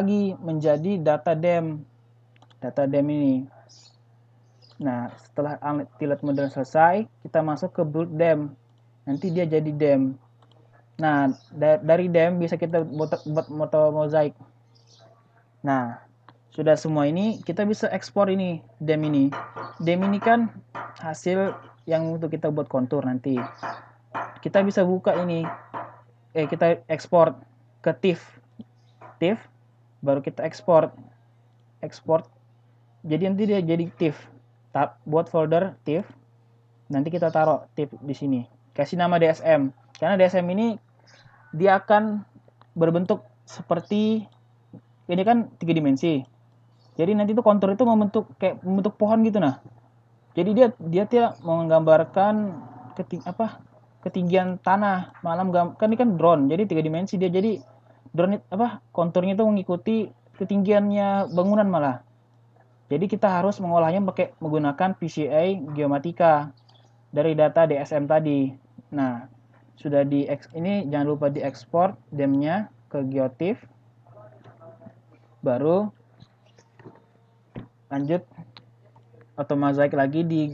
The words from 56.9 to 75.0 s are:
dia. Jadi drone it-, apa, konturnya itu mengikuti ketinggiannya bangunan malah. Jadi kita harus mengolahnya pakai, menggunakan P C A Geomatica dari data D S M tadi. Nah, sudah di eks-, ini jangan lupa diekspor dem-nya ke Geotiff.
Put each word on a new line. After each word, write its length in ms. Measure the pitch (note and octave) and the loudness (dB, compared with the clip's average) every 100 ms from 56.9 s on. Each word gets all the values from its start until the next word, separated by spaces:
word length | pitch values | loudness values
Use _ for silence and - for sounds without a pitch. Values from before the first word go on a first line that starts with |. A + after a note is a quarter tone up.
| D#3+ F#3+ F#3+ | -2 -4 -2
dia. 140 | F3+ | 0
Jadi 260 | F3+ A3 G3 - - _ _ - | 0 0 -2 -8 -20 _ _ -8
drone 240 | D#3+ F#3 G#3 | -2 0 -2
it-, 80 | - | -6
apa, 320 | G3 A#3+ G#3 - | -4 -4 -4 -8
konturnya 400 | - F3 F3+ F3+ | -4 -2 0 0
itu 80 | G3 A3 | 2 2
mengikuti 640 | G3+ F#3 F3 A3 A3 F3+ - _ - | 0 -2 -4 -2 -2 -2 -10 _ -10
ketinggiannya 920 | F#3 G3+ G3 G#3 G3+ G3+ G3+ G3 G3 | -2 0 2 2 2 0 0 0 0
bangunan 320 | E3+ F#3+ G#3+ G3+ | 0 2 2 2
malah. 380 | E3+ C#3+ B2 - _ _ _ _ _ _ _ _ | 0 0 -2 -10 _ _ _ _ _ _ _ _
Jadi 180 | C#3+ G3 | -2 -2
kita 160 | G#3 G3+ F3+ | 0 0 2
harus 180 | F#3+ G3+ | 0 -2
mengolahnya 460 | F3+ E3+ E3 F#3 F#3+ | 0 2 2 2 -2
pakai, 300 | F3+ F3+ - | -2 -4 -4
menggunakan 560 | D#3+ D#3 D3 C#3 F#3 | -4 -2 -2 0 -2
P 140 | F#3+ E3 | -2 -6
C 180 | D#3+ C#3+ | -4 0
A 240 | D3+ F3+ G3 C#3 | 2 0 -2 -6
Geomatica 800 | D3 C#3+ C#3+ E3 E3+ E3 D3+ D3 - _ _ _ _ _ | -4 -2 0 -2 2 4 4 0 -10 _ _ _ _ _
dari 220 | C#3+ D#3+ | -2 0
data 320 | D#3 D3+ E3 D#3+ | 2 2 4 2
D 80 | C#3+ | 2
S 100 | C#3+ D3+ | -2 -4
M 80 | |
tadi. 480 | C#3+ D#3 D#3 C#3+ C3+ C3+ _ - - | 0 2 2 0 0 -4 _ -20 -10
Nah, 360 | C#3+ C3 A#2+ - - _ _ _ - | -4 -4 -4 -12 -20 _ _ _ -12
sudah 240 | D3+ C#3+ | 0 2
di 240 | C#3 C#3+ C#3 | 2 0 -2
eks-, 240 | - - D#3+ | -4 -8 -8
ini 320 | F3 G3+ C#3+ | -4 -4 -2
jangan 160 | D3 C#3+ | -2 -2
lupa 200 | D3 D3 | 0 -2
diekspor 640 | C#3+ C#3 C3 - E3 F#3+ G#3 _ | -2 -6 -8 -4 0 0 -2 _
dem-nya 640 | D3 C#3 C#3 D3 F#3 G#3+ - _ | -4 0 0 0 -2 -6 -12 _
ke 140 | D3 C3 | -8 -4
Geotiff. 560 | C3+ C3 - F3 B3 - _ _ _ _ - - - - - - - - - | -2 -4 -4 -6 -6 -10 _ _ _ _ -20 -20 -20 -20 -20 -20 -20 -20 -20